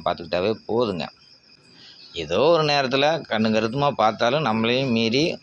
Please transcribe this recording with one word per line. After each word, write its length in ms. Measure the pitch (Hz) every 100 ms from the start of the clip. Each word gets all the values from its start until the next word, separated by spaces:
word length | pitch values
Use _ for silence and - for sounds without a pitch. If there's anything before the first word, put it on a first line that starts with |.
பார்த்துக்கிட்டாவே 540 | 85 87 85 87 95 107 -
போதுங்க. 400 | 110 120 90 67 - - - _ _ _ - - - -
ஏதோ 280 | 85 78 90
ஒரு 220 | 143 170
நேரத்துல 580 | 151 147 131 135 143 160
கண்ணும் 340 | - 107 110
கருத்துமா 360 | 110 113 131 143
பார்த்தாலும் 540 | 113 110 101 117 143
நம்மளையும் 460 | 139 110 113 123 135
மீறி 480 | 113 113 127 160 -